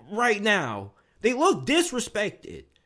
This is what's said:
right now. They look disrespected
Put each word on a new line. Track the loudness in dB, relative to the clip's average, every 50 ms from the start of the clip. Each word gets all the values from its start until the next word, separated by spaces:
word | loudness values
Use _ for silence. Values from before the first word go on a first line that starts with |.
| -16 -10
right | -4 0 2 2 2 2
now. | 2 0 0 0 0 -2 -6 -8 -10 -12 -16 _ _ _ _ _
They | 0 2 2
look | 4 4 4 2 2 0
disrespected | 0 2 2 2 0 -2 -6 -6 -4 -4 -4 -4 -4 -6 -10 -16 -16 -16 -16 -18 _ _ _ _